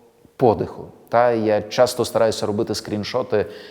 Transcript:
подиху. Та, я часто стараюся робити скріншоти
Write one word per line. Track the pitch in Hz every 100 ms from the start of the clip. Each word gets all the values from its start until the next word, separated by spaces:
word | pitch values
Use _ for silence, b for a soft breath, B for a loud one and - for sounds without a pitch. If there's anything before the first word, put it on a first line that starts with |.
| _ _ _ _
подиху. | 123 98 - - 85 - -
Та, | 117 123
я | 117 107 104
часто | 104 - 123 - 113
стараюся | 110 113 107 107
робити | 104 110 107
скріншоти | - 107 98 123 127 107 101 B B